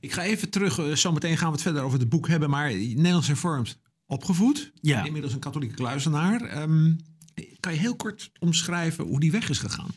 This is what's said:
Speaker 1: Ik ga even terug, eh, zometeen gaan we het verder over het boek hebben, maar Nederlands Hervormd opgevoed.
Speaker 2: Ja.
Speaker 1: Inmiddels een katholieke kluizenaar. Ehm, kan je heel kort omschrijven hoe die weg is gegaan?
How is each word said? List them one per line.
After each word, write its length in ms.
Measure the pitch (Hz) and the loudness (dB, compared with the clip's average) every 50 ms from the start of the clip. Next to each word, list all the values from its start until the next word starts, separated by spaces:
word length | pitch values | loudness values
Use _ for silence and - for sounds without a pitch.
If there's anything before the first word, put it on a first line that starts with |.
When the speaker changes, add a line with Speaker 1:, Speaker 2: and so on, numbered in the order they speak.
Speaker 1:
Ik 120 | - 135 - | -10 -8 -8
ga 100 | - 175 | -4 -2
even 280 | 190 220 214 - 175 | -2 -2 -2 -2 -2
terug, 280 | - 202 196 185 120 - | -2 0 0 0 0 0
eh, 140 | 165 147 151 | -2 0 0
zometeen 420 | 139 - 185 165 151 - 170 165 | 2 2 2 2 0 2 0 0
gaan 100 | 151 170 165 | 2 0 0
we 40 | 156 | -2
het 100 | 143 - | -2 -2
verder 200 | 180 165 147 131 | 0 0 0 0
over 160 | 135 127 139 | 0 2 2
het 100 | 123 113 | 2 2
boek 200 | 117 170 165 - | 2 0 2 2
hebben, 220 | 170 165 151 147 | 2 2 2 2
maar 200 | 139 143 147 147 113 | 2 0 0 0 -2
Nederlands 520 | 92 101 120 113 123 160 175 180 170 135 | -2 -2 -2 0 2 4 4 4 4 2
Hervormd 520 | 117 147 - - 180 156 135 120 110 - _ _ _ _ _ _ | 2 0 0 0 -2 -2 -2 -4 -4 -6 _ _ _ _ _ _
opgevoed. 680 | _ 139 135 - - 190 165 202 247 294 294 - - _ _ | _ -6 -6 -2 -2 2 4 4 4 4 2 -2 -12 _ _
Speaker 2:
Ja. 240 | - 151 143 117 90 | 0 2 2 2 0
Speaker 1:
Inmiddels 280 | - 151 151 143 143 113 | -2 -4 -6 -4 -4 -6
een 60 | 135 | -6
katholieke 340 | - 143 - 156 143 110 107 | -6 -6 -6 -4 -6 -6 -4
kluizenaar. 680 | - 127 120 127 143 135 160 151 147 160 185 214 233 | -4 -4 -4 -2 -2 0 0 0 2 2 2 0 0
Ehm, 520 | 233 - - 147 151 156 160 156 156 160 160 160 - - - _ - - _ - - - - - | -2 -6 -8 -6 0 2 4 6 6 6 4 2 -2 -12 -20 _ -20 -18 _ -16 -16 -16 -14 -10
kan 120 | - 180 165 | -6 -4 -2
je 60 | 151 | 0
heel 180 | 175 240 247 | 0 -2 -2
kort 340 | - - 214 202 - - - _ _ | -4 -6 -8 -8 -10 -16 -20 _ _
omschrijven 680 | - 170 165 170 - - 175 175 170 165 165 - - | 0 0 2 2 0 -2 -2 -2 0 -2 -2 -2 -4
hoe 160 | 165 - 135 | -2 0 2
die 100 | 151 160 143 | 2 2 2
weg 160 | - - - | 2 0 0
is 100 | 147 - | -2 -2
gegaan? 300 | - 101 98 - - - - | -4 -6 -8 -8 -8 -10 -12